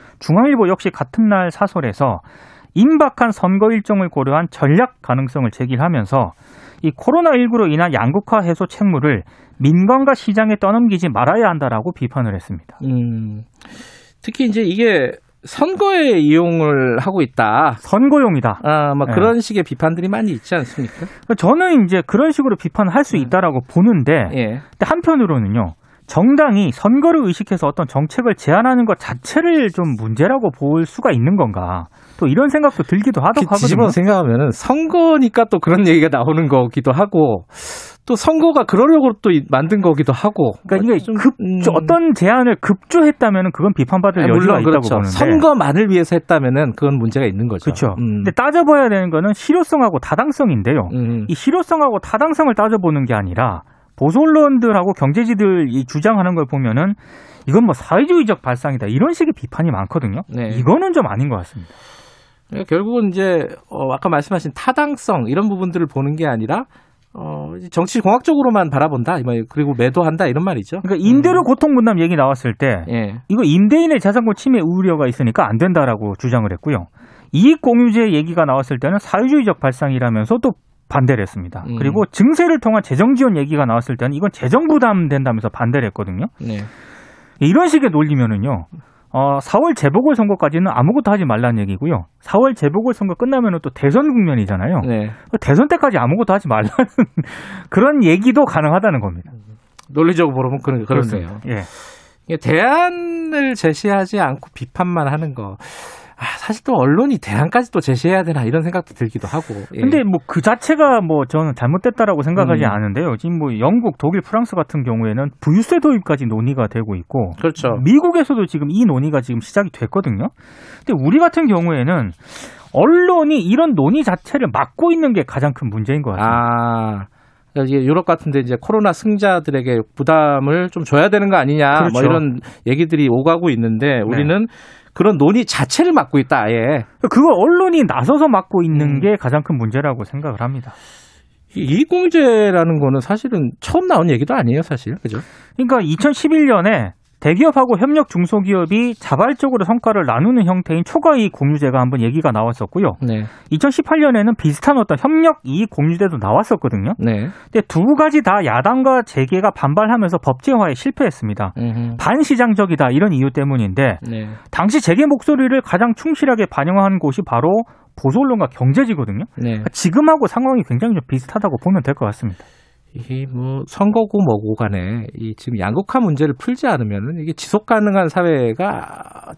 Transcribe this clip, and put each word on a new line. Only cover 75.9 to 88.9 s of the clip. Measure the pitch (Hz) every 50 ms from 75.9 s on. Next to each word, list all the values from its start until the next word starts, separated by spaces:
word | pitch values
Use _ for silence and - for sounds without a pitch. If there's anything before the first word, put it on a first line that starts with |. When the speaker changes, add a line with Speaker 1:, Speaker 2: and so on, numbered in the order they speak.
| 113 101 107 104 98 -
Speaker 1:
주장을 | - 123 120 120 110 101 92
했고요. | 87 - 151 143 98 85 - _ _ - - - - - - -
이익공유제 | 147 202 277 320 302 - 254 240 240 247 240 208 233 233 214 175
얘기가 | 147 151 165 165 170 160
나왔을 | 143 131 135 131 - 143 123
때는 | 131 143 185 202
사회주의적 | - - - 190 233 262 285 302 247 208 170 -
발상이라면서 | - 135 123 - 156 139 135 127 127 120 113 107 107 - 226 240 -
또 | 262 190 - _ _ _ _ _ _
반대를 | - 147 127 123 135 107 101
했습니다. | - - 101 90 87 - 95 90
Speaker 2:
음. | - 120 113
Speaker 1:
그리고 | 113 - - 214 208
증세를 | - - - 202 262 320 294 349 349 330 277
통한 | - 226 220 214 196
재정 | - 135 123 202 247 277
지원 | 240 277 247 196 151
얘기가 | 139 143 156 147 139
나왔을 | 120 113 117 117 - 131
때는 | 120 120 131 143
이건 | 143 196 202
재정 | - - - 127 160 262 330 311
부담된다면서 | 311 294 247 233 208 185 170 143 143 139 135 131 117 110 107 113
반대를 | - - 117 117 123 143 123 104
했거든요. | - - 104 101 92 92 147 - - _
Speaker 2:
네. | 143 117 110 101 104 110 - - - - - - - - - - _ _ _ _
Speaker 1:
이런 | 139 147 190 294 359 339
식의 | 294 311 269 233
논리면은요, | 156 147 151 151 147 135 123 113 110 98 104 139 131 92 78 - - 165 - _